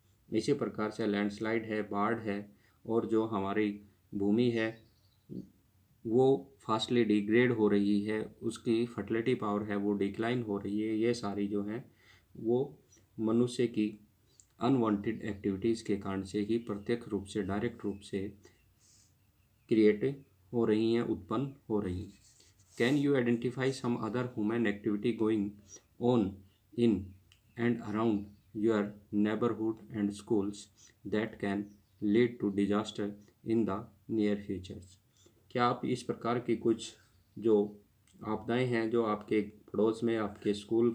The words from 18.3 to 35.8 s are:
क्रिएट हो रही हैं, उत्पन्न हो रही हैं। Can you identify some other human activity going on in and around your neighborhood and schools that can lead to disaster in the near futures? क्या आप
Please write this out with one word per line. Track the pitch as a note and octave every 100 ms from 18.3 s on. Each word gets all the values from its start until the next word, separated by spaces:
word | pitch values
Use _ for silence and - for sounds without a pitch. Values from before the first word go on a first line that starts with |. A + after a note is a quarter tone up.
| - - _ _ _ _ - _ _ _ _ _ _ -
क्रिएट | A2 G#2+ G#2 C3 C#3 - _ -
हो | A#2+ A2
रही | G#2+ A2+
हैं, | A#2
उत्पन्न | A#2 F#2+ F#2 A2+ C#3 - -
हो | G#2
रही | F#2 F2+
हैं। | - - - _ - _ _ -
Can | A#2+ D3
you | C#3+ C3+
identify | A#2+ A#2 B2 C3+ C3
some | C3 B2 A#2+
other | A2+ A#2+ B2
human | - G#2+ A#2 A2
activity | G2+ A2+ G#2 A#2+ A2
going | G#2+ A2 G2+ - - - _ -
on | A#2+ B2 F#2+ - - _ _
in | - A#2+ F#2+ - - _ _ _ -
and | A#2+ A#2
around | G#2 G#2 A#2 G#2 G2+ - _ G#2+
your | A2 G#2+ G2+ - -
neighborhood | G#2 G#2 G#2+ A#2 G#2+ A2+ A2 -
and | A2 G2+
schools | G2+ - A2 G2+ G2+ - _ - _ G2+
that | G#2 A2 -
can | G2+ G2 G2+ - _ -
lead | G#2 A2 A#2+ -
to | G#2
disaster | G2 G2+ G#2 G#2+ - G#2 G2+ - _ A#2+
in | A2+ G#2
the | G2 B2+ - -
near | A2+ G#2 G2+
futures? | G#2 F#2+ F2+ F#2+ - - _ _ _ _ _
क्या | B2 B2
आप | B2